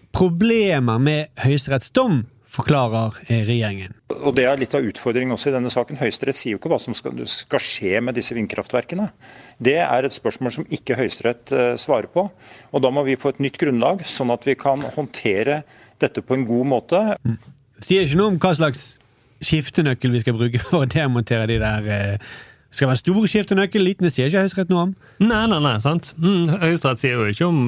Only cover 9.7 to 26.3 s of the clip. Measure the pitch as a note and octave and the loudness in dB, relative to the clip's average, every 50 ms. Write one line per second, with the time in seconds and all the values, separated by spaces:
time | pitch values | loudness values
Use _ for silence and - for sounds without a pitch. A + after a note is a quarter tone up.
9.7 | C#3+ E3 F3 C#3 B2+ B2+ C3 C#3 - - - A2+ - - B2+ B2 - - D#3 - | 2 2 2 0 0 0 0 -2 -4 -4 -4 -6 -4 -4 -4 -6 -4 -6 -8 -6
10.7 | - - - - B2 A#2 B2+ F#2+ - - - A2+ - - - - C3+ C3 B2 A#2+ | -8 -8 -4 -4 -2 -2 -2 -2 -4 -2 -2 -2 -4 -4 -6 -4 0 0 2 0
11.7 | A#2+ - - - C#3+ A2+ G#2 - - F3 G3 G3+ - - - - - - - - | 0 -2 -2 0 0 0 0 -2 -2 -2 -2 -2 -4 -14 -20 -20 -20 -20 -12 -4
12.7 | - C#3+ C3 B2+ C3 D3 C#3+ C3+ C3 - - C#3+ C3 - C#3 C3+ - - E3 D3 | -2 2 2 2 2 2 0 0 0 0 0 -2 -2 0 -2 -4 -2 -2 0 0
13.7 | B2+ A#2 A#2 C#3 F#3 G3 E3 - - - C3+ A#2+ A#2+ A#2 - C#3 C3+ - - C#3 | 2 2 2 2 0 -2 -4 -6 -6 -4 -2 -2 -2 -2 0 -2 -2 0 0 -2
14.7 | C3+ C#3 D3 B2 - - D3 A#2 - - - A#2 G2 G2 A2+ C3 D3 D3+ D3+ _ | -2 -2 -4 -8 -6 -8 -8 -8 -6 -4 -2 0 0 0 0 0 -2 -4 -4 _
15.7 | - - - - _ - D#3 - - - G2+ - B2+ C3+ C3 A2 A#2 A#2+ B2+ C#3 | -18 -20 -20 -20 _ -2 -2 -2 -2 -2 -4 -2 -2 -2 0 0 0 0 2 2
16.7 | C3 A2+ - - - F#3 A3 G#3+ G#3 - - B2 A2+ - - - - _ _ _ | 0 0 0 0 0 0 0 0 -2 -2 -2 -4 -4 -4 -8 -16 -20 _ _ _
17.7 | _ - - - F#3 G3 F3+ C#3 C#3+ F3 G#3 G#3+ F#3+ D#3 - F#3 E3+ D3 D#3+ D3+ | _ -8 -2 2 2 2 2 2 2 2 2 2 2 2 2 2 2 2 2 0
18.7 | B2+ - - - - - _ _ _ _ _ _ _ - - - D#3 D#3 D3 - | 0 -2 -8 -12 -14 -18 _ _ _ _ _ _ _ -10 -6 -2 -2 -2 -2 -2
19.7 | - - D#3+ C#3+ B2+ - - B2+ A#2+ A#2+ A2 B2+ A#2 A2 A#2+ B2 A#2 A#2 - - | -2 0 0 0 0 0 0 0 0 0 0 0 0 0 0 0 0 -2 -4 0
20.7 | - E3+ C3+ A#2+ - D#3+ D3+ C3+ B2 A#2+ A2+ - A#2+ A2+ A2 A2 A#2 A2+ G#2+ G#2+ | 0 0 2 2 0 0 0 2 2 0 0 0 0 0 0 0 0 0 0 0
21.7 | G#2+ G#2+ G#2 G#2+ G#2 G2+ G2+ G2+ G2+ G#2 - - - - - - - _ _ _ | 0 -2 -2 -2 -2 -2 -2 -2 -4 -4 -6 -10 -18 -20 -20 -20 -20 _ _ _
22.7 | - - C#3 C3 C3 A#2+ - F3 F#3 G#3+ A3 G3 - G#3+ G3 - G3+ F#3+ G3 F#3 | -4 0 0 2 2 0 0 0 2 2 2 2 2 0 0 2 2 2 2 2
23.7 | - G#3+ F#3+ F#3 G3 - F3 E3+ - - B2+ C#3 F3 G3 F#3+ G3 - G3 F#3 E3+ | 2 0 2 0 0 0 0 0 0 0 0 0 2 2 0 0 0 -2 0 0
24.7 | F#3+ F3 E3+ F#3 F#3 - - - - - G3 A3+ A#3 G#3+ A3+ A3+ G#3 D#3 D3 C#3+ | 2 2 2 0 -2 -6 -12 -10 -2 2 2 2 2 2 2 2 2 2 2 2
25.7 | A#2 G#2 G#2+ C#3+ D#3+ E3+ - - - - D#3+ F#3 | 2 2 0 0 0 0 -2 -6 -6 0 0 2